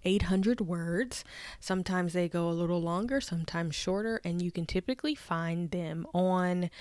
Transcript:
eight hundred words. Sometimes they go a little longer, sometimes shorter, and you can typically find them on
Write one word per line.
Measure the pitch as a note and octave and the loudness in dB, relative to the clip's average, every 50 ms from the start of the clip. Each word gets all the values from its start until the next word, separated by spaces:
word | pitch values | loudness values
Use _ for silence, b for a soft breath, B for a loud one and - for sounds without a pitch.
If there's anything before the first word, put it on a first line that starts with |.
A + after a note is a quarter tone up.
| - | 0
eight | F#3 F#3+ G3+ | 2 4 4
hundred | F#3+ F3 F#3+ F#3+ F#3+ A3+ B3 A#3+ | 4 4 4 4 4 4 2 2
words. | G#3 D#3+ F3 E3+ E3 E3+ E3+ F#3+ B3+ B3 - - - B B B B B B B | 0 -2 -2 -2 -2 -2 0 0 0 -2 -4 -10 -12 B B B B B B B
Sometimes | - - F#3+ F#3 F3 - F#3 F#3 F3+ E3+ | -4 -2 0 0 0 2 2 2 2 2
they | E3+ F3+ F3 E3+ | 2 2 0 2
go | - E3+ E3+ E3+ | 0 0 0 0
a | |
little | E3+ E3+ F3 E3+ F3 F3 | 0 0 2 2 2 2
longer, | E3+ E3+ E3+ F#3 A3 B3 C4+ C#4 | 0 0 0 0 0 0 0 -2
sometimes | - - F3 E3 E3 - - E3+ E3+ D#3+ D3 | -2 -2 -2 -4 -2 -2 -2 -2 -2 -2 -2
shorter, | - - F#3 F#3 G3+ G#3+ A3+ A3+ - - | -2 0 0 0 0 0 -2 -2 -2 -2
and | F3 E3+ F3 | -2 -2 0
you | F3 F3 | -2 -2
can | - F3 E3+ | -2 -4 -4
typically | - - F#3 - - C4 - - D4+ D4 | -2 -2 -2 0 -2 -2 -2 -2 -4 -4
find | - - - E3+ E3 E3 E3 E3 F3 F3 D#3 | -4 -4 -4 -2 -2 0 0 -2 -2 -2 -2
them | F#3 F3+ E3+ D#3+ D#3+ E3 E3 - | -2 -4 -4 -4 -4 -6 -4 0
on | - F3 F#3 F#3 F#3 F3+ F3+ F3+ F3+ F3+ F3 F3 B B | 2 2 4 4 4 4 4 4 2 2 0 -2 B B